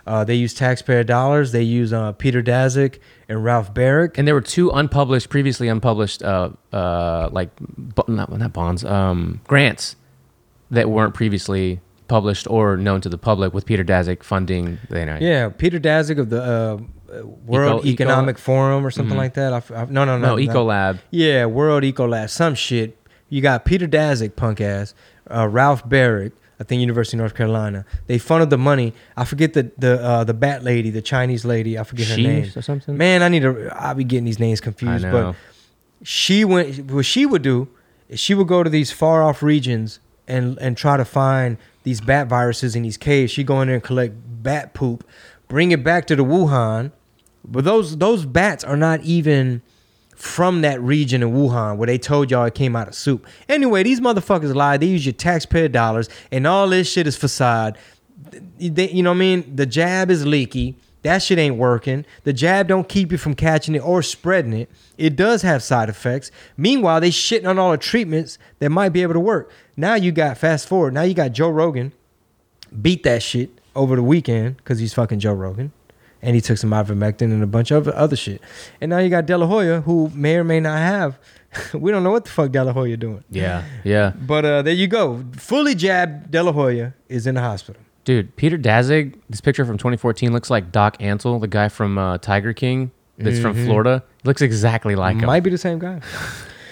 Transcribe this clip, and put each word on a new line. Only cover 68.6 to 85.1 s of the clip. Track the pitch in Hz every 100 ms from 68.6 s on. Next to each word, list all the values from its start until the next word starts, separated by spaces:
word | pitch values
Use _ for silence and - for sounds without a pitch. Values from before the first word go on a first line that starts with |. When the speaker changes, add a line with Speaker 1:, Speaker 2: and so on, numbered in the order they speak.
| 147
Speaker 1:
might | 170 196
be | 175
able | 180
to | 170
work. | 202 190 - - _ -
Now | 175
you | 226 180
got, | 160 151 120
fast | 160 156 -
forward, | 185 143
now | 135
you | 180
got | 180 135
Joe | 113 165
Rogan. | 156 165 131 135 - _ _ _ _ _ _ - 107
Beat | 113 180
that | 135 117
shit | - 123 127 _ _
over | 135 135 127
the |
weekend | 123 165 127 113 117 135
'cause | - 117
he's | 113
fucking | - 113 107
Joe | 107
Rogan. | 98 95 101 143 _ _ _ _ _
And | 117
he | 120
took | - 110
some | 107
ivermectin | 107 104 101 107 104 117
and | 107
a | 101
bunch | 117 117
of | 151 147
other | - 151
shit. | 135 101 101 - - - -
And | 156
now | 175
you | 185
got | 175
De | 156 180
La | 170
Hoya, | 214 170 165
who | 156 170 156
may | 147 147 170
or |
may | 165 160
not | 156 156
have. | 170 202 151 131 _ - _
<laughs> | - -
We | 151 170
don't | 202
know | 180
what | 226 -
the |
fuck | - 139
De | 135
La | 131
Hoya | 127 123 117
doing. | 113 104 -
Speaker 2:
Yeah, | 92 92 87 78 123
yeah. | 98 104 98 92
Speaker 1:
But, | 131 151
uh, | 147 143
there | 147
you | 180 190
go. | 220 151